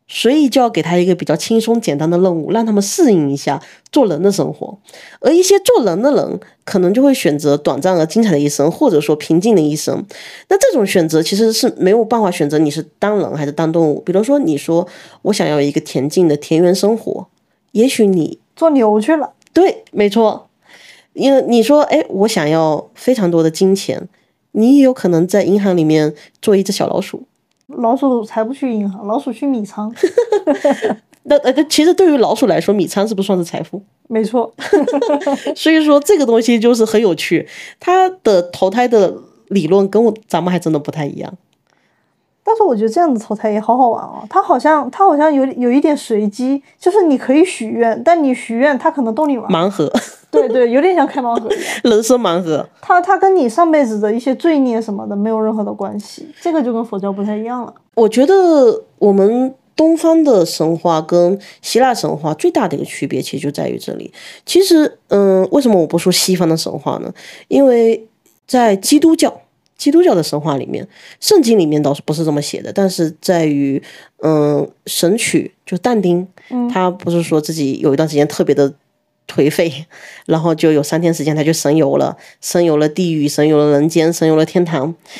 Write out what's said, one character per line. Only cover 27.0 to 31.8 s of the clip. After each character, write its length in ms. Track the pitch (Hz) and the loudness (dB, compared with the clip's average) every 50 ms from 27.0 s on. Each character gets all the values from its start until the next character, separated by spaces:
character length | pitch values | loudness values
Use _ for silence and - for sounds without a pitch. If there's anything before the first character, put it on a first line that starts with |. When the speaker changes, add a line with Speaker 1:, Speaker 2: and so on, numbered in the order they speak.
Speaker 1:
鼠。 220 | 196 - - - 262 _ _ _ _ _ _ _ _ | -6 -6 -10 -16 -16 _ _ _ _ _ _ _ _
Speaker 2:
老 260 | - 277 - 240 226 247 | -16 -8 -4 -2 -2 0
鼠 300 | 262 294 269 254 233 214 | 0 0 0 0 -2 -4
才 180 | 220 - 226 | -6 -6 -6
不 120 | 220 220 277 | -6 -6 -6
去 200 | - 277 254 226 | -8 -6 -6 -4
银 160 | 214 202 202 | -4 -4 -6
行， 160 | 190 196 208 | -8 -8 -8
老 140 | 202 220 277 | -6 -6 -6
鼠 140 | 277 269 226 | -6 -8 -8
去 120 | - 294 | -6 -4
米 200 | 277 262 226 202 | -4 -4 -4 -6
仓。 280 | - - 214 214 220 240 - - - - - 466 466 427 392 381 320 285 - | -8 -10 -10 -10 -10 -8 -4 -4 -2 0 -2 -2 0 -2 -2 0 0 -2 0
Speaker 1:
<laughs> 640 | - 285 277 - - 427 202 - _ _ _ _ - | 0 0 0 0 -2 -4 -6 -6 _ _ _ _ -2
那， 120 | - 294 285 | 0 2 2
呃， 140 | - 247 262 277 302 | 2 2 0 0 0
其 180 | 294 - - | 0 2 2